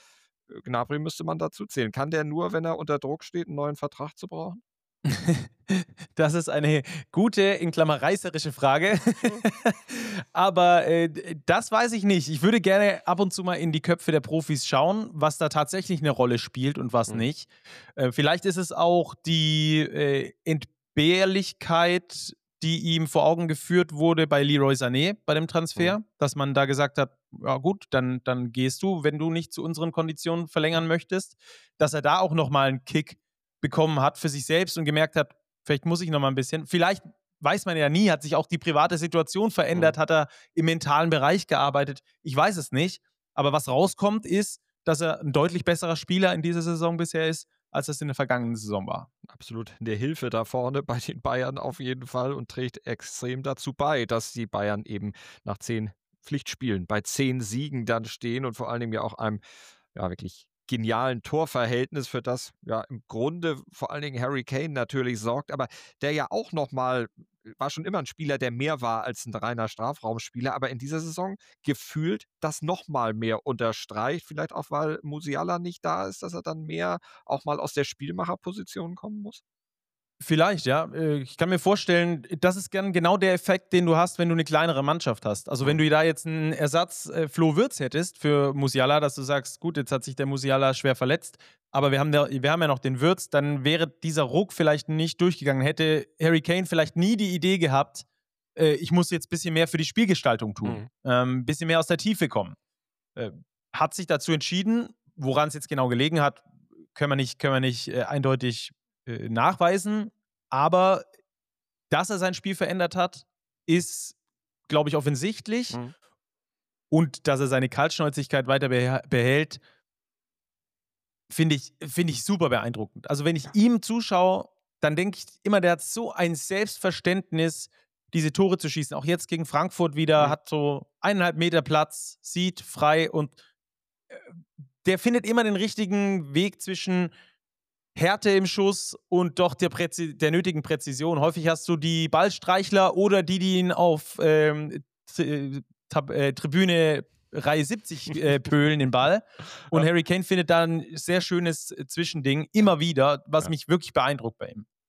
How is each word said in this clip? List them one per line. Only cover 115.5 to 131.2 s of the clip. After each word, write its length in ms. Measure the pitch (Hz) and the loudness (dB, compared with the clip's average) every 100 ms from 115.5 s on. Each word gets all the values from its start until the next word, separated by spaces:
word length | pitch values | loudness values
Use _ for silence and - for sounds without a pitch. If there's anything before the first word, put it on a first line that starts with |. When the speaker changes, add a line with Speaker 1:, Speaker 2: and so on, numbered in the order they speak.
| 233 240 120 | -4 -4 -8
Speaker 1:
Mhm. 140 | 123 - _ _ _ _ _ _ _ _ - | -10 -16 _ _ _ _ _ _ _ _ 0
Speaker 2:
Und 360 | 156 156 - 151 | 2 2 -2 -2
dass 140 | 135 | 0
er 80 | 135 | 2
seine 200 | 131 127 | 2 0
Kaltschnäuzigkeit 800 | - 156 - 151 143 135 143 127 | 0 -2 0 -2 -2 -2 -2 0
weiter 220 | 135 135 | 0 2
beha-, 340 | 127 123 131 - | 0 0 -2 0
behält, 520 | 123 120 143 156 - _ _ _ _ _ _ _ _ _ _ _ _ _ _ _ _ _ | 0 4 2 0 -8 _ _ _ _ _ _ _ _ _ _ _ _ _ _ _ _ _
finde 260 | - 160 143 | 0 2 2
ich, 160 | - - 151 | -2 -14 -8
finde 260 | 165 175 | -2 -2
ich 120 | 123 | -2
super 240 | - 196 151 | -2 0 2
beeindruckend. 640 | 117 113 107 104 - - | 2 -2 -6 -8 -10 -6
Also 140 | 143 | -2
wenn 120 | 151 160 | 0 -2
ich 100 | - | 0
Speaker 1:
Ja. 80 | |
Speaker 2:
ihm 280 | 208 233 233 | 4 4 4
zuschaue, 640 | - 233 226 180 185 185 - _ _ - | 0 -4 0 2 4 2 -4 _ _ -2
dann 160 | 151 151 | 0 2
denk 200 | 196 - | -2 -4
ich 80 | - _ | -16 _
immer, 180 | 202 202 | 2 4
der 120 | 175 | 4
hat 100 | 170 | 0
so 300 | - 226 226 | -2 -6 -6
ein 220 | - 175 | -2 -2
Selbstverständnis, 1300 | 156 - 190 214 - 190 175 175 190 - 160 165 - - _ _ _ _ | -2 -4 -2 -4 -2 -4 0 0 0 -2 -2 0 -2 -14 _ _ _ _
diese 200 | 165 156 | 0 0
Tore 260 | 165 196 180 | 2 2 2
zu 100 | 151 | -2
schießen. 280 | 156 139 143 | -4 -4 -4
Auch 80 | 143 | -2
jetzt 220 | 175 - | -2 -2
gegen 180 | 165 156 | -4 0
Frankfurt 500 | 147 185 - 170 143 | 0 0 0 0 2
wieder, 320 | 156 151 147 | 4 6 4
Speaker 1:
Mhm. 20 | |
Speaker 2:
hat 180 | 151 - | 2 -4
so 440 | 151 143 143 - - | -2 0 -2 -8 -4
eineinhalb 360 | 190 202 | 0 2